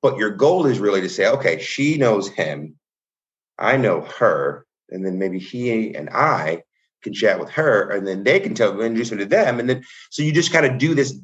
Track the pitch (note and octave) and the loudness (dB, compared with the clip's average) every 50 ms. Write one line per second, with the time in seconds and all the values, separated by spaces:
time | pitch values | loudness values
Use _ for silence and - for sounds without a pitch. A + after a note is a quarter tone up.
0 | - C3 - - A2 G#2+ G2+ F#2 C3 D3 F3+ F#3 E3 C#3 A#2+ G2 G2+ G2+ G2 F#2+ | 2 2 0 2 -4 -4 0 2 4 4 4 4 4 2 2 2 2 2 2 2
1 | F#2 F2+ - - F#2+ G#2 - - - F#2+ E2 E2 - - - - C#3 D3 D#3 D3+ | 0 -2 -2 0 2 2 2 2 0 -2 -2 -2 -4 -8 -4 0 0 0 2 4
2 | C#3 A#2+ G#2+ G2+ F#2+ G2 - - F2 D#2 D2 C#2+ D2+ D#2 D2+ _ _ _ _ _ | 4 4 4 2 0 -4 -4 -4 -4 -4 -4 -8 -12 -14 -18 _ _ _ _ _
3 | _ _ _ _ _ _ _ _ _ _ _ - - G#2+ B2+ C3+ B2 G#2+ F2+ D#2 | _ _ _ _ _ _ _ _ _ _ _ -4 0 0 2 2 2 2 0 0
4 | D2+ - - - B2 G#2+ E2 D2 C#2 C#2 D2 C#2+ _ _ _ _ _ _ - F#2 | -4 -8 -4 2 2 2 2 2 -2 -4 -4 -6 _ _ _ _ _ _ -10 -6
5 | F#2+ F#2+ F#2 F#2 G2 F#2+ F2+ F#2 F#2 - - B2 B2 B2 A2+ A2+ A2 - - - | -6 -4 -2 -2 -2 -2 -4 -6 -10 -10 -8 -4 -2 0 0 0 -2 -2 -6 -8
6 | D2+ - - A#2+ C#3+ D#3 C#3 - D#2 D#2 E2 E2+ - _ _ _ _ _ _ _ | -10 -6 0 0 2 2 2 0 -2 -2 -4 -6 -8 _ _ _ _ _ _ _
7 | - - - - A2+ G#2+ G2 - D#2+ - - D3+ D#3 D3+ A#2 G2+ - - G#2 G2+ | -12 -10 -6 0 2 2 2 2 -2 -8 -4 -2 2 2 4 2 2 0 -4 -4
8 | G2 G2 F#2+ F#2+ G2+ A#2+ D#3 G3 - - - - A#2 G2+ G2 G2 A2+ A2+ A2+ A2+ | -4 -4 -6 -2 2 2 2 2 2 -2 -2 0 0 0 0 0 -4 -2 -2 -2
9 | A#2+ A#2 A2+ G2+ G2+ G2 C#3+ G#3+ G#3+ C3+ A#2+ A#2+ A#2 B2+ B2+ C3 - - - - | -4 -4 -4 -6 -2 0 2 2 2 2 0 -2 0 -2 -2 -2 -4 -16 -20 -20
10 | - _ - - D3+ D#3 D3+ E3 E3 - - E3 D3+ C3+ C3 B2+ C3+ D#3+ D#3+ C#3 | -20 _ -6 -4 -2 0 2 2 0 2 2 2 2 2 2 2 0 2 2 2
11 | C3+ - - - | 0 0 -2 -12